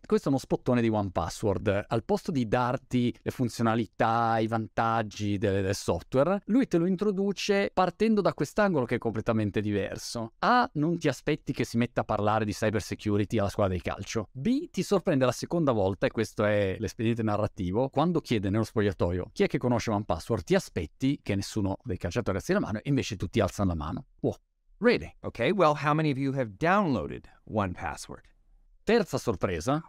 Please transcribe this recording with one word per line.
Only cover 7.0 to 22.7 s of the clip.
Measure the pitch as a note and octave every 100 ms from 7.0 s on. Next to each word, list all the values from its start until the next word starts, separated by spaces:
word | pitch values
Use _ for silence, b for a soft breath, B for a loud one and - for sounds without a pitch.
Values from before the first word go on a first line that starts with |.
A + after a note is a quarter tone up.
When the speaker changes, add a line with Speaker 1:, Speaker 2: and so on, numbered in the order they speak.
| G#3 F#3+ G3+ F#3+ - G3+ G3+
Speaker 1:
partendo | - F3+ - A3 G#3
da | E3+
quest'angolo | - D3 - G3+ D#3
che | A#2 A#2+
è |
completamente | A#2 A2+ A2 A2 G#2+ A2
diverso. | G#2 G2+ F#2+ - - A#2+ A2+ -
A, | F3+ B3 A#3+
non | D3+ D#3 E3+
ti | D3+
aspetti | - - D#3 -
che | C3
si | A#2 A#2
metta | A#2+ -
a |
parlare | A2+ G#2+ G#2 A2
di | G#2+
cyber | G2 A2 G#2
security | - - G#2+ G#2 G2+ A2
alla | G2
squadra | - G2
di | F2+
calcio. | - F2 F#2+ A2 -
B, | B2+ F3 C4+ F4
ti | -
sorprende | - G3 G3 C#3 B2+
la |
seconda | - - E3+ C#3+
volta, | A2 F#2+ G2+ C3+
e |
questo | A#2 G#2+ -
è | G#2 G#2 F#2+ F#2
l'espediente | G2 - A2+ A#2
narrativo, | A2 G#2 G#2 - F2+ G#2 C3+
quando | - E3+ E3
chiede | - A2+ G2
nello | G#2+
spogliatoio, | A2 A2+ G2+ - F2 F2+ -
"Chi | -
è | G3+
che | C#3+
conosce | B2 A#2 A#2
one | G#2
password?", | A2 E2 - A2
ti | - F#3
aspetti | - G2 D#2+ - C3+ C#3+
che | - G2
nessuno | - A2 G2+ G2
dei | A#2 F2
calciatori | F#2 A#2+ G#2+ F#2+
alzi | -
la | G3
mano, | F#2+